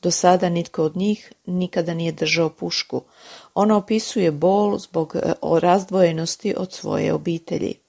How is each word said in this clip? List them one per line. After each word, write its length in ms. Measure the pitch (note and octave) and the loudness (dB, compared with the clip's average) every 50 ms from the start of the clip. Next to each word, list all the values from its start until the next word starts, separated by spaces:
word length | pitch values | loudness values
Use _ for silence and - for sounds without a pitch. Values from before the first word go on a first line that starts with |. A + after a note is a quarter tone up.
Do 100 | - F3 | 0 -2
sada 380 | E3+ - - F3+ F3+ F3+ F#3 F3+ | -2 4 4 4 4 6 2 0
nitko 340 | E3+ E3+ E3+ - - - D#3+ | 0 -2 -4 -4 -4 -2 -2
od 140 | D#3 D#3 F3+ | -2 0 -2
njih 360 | F#3 G#3 G#3+ - - - - _ _ | 0 0 0 -2 -4 -20 -20 _ _
nikada 480 | - F3+ F3+ F3+ F3+ - F3+ E3+ E3+ E3+ | -6 -4 -4 -4 -2 -2 -2 -2 -2 -4
nije 180 | E3 E3+ E3 | -4 -4 -4
držao 380 | D#3+ D#3 D#3+ D3+ D#3 E3+ E3 D#3 | -4 -2 -2 -2 0 0 0 0
pušku. 520 | - _ - F3 E3+ - - _ - B2+ - _ _ - - - - - - - _ | -2 _ -8 -6 -6 -6 -6 _ -6 -8 -8 _ _ -20 -20 -20 -20 -20 -20 -6 _
Ona 220 | F3+ G3+ G#3+ A3 G#3 | 0 2 4 4 2
opisuje 540 | G3+ - A3 A3 A3 - - A#3+ F#3 E3 | 2 0 -2 -2 -2 -2 -2 0 0 0
bol 460 | D3+ D3 D#3+ F3+ F#3+ G3+ G#3 G#3 G3+ - | 0 2 2 2 4 4 2 0 0 -4
zbog, 380 | - - - E3 D#3+ D#3 - | -6 -6 -4 -4 -4 -2 -4
e, 180 | - - - - - | -4 -2 -2 -2 -2
o 180 | - D#3 E3 E3 | 0 0 2 4
razdvojenosti 920 | E3 F3 F3 G3+ F#3+ F#3+ F3+ F#3+ F#3 E3+ E3 D#3+ E3 E3+ - - - G#3 - - | 4 4 4 4 2 0 2 4 4 4 2 0 -4 -6 -6 -6 -4 -4 -4 -4
od 160 | F#3 F#3 - | -6 -8 -10
svoje 400 | - - D#3+ D#3 D#3 D#3 D#3 D#3+ | -12 -8 -4 -4 -2 0 0 -2
obitelji. 600 | D#3 D3+ F3 E3+ E3 _ - F3 D#3 - - - _ _ | -2 -2 -4 -6 -6 _ -6 -6 -4 -4 -6 -8 _ _